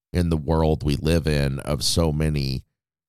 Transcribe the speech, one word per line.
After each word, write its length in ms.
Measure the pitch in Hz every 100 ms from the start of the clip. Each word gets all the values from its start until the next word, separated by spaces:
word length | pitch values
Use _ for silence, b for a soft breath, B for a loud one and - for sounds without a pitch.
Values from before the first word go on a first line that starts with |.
| _
in 160 | 87 85
the 80 | 82
world 480 | 71 80 80 78
we 100 | 73 69
live 300 | 73 82 73
in 320 | 73 69 69
of 220 | - 71
so 280 | - - 82
many 520 | 76 78 73 67 65 - _ _ _